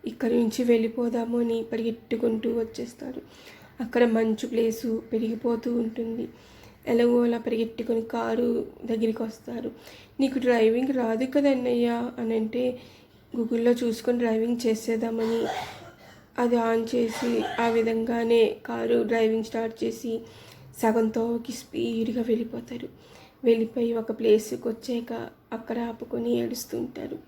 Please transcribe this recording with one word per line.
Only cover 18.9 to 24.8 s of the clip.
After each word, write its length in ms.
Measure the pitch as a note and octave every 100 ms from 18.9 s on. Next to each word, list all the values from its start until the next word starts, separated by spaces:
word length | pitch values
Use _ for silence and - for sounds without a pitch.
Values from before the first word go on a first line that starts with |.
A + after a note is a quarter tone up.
| A#3+
డ్రైవింగ్ 420 | G#3+ A3+ A3 A3+
స్టార్ట్ 300 | A3 A#3 A3+ A3+
చేసి, 360 | A3+ A3+ A#3+ A3+ - - - - - -
సగం 300 | A3+ A3+ A3
తోవకి 440 | A3+ A#3 A#3 A#3
స్పీడ్‌గా 680 | - - - A#3 A3+ A3+ A#3+
వెళ్ళిపోతారు. 680 | A#3 A3+ A3+ A#3 - A#3+ - - - - - _
వెళ్ళిపోయి 480 | B3 A3+ A3+ B3+ A#3
ఒక 200 | A#3 A3+
ప్లేస్కి 540 | A3 A3+ A3 A3 A#3+ A#3
వచ్చాక 440 | A3+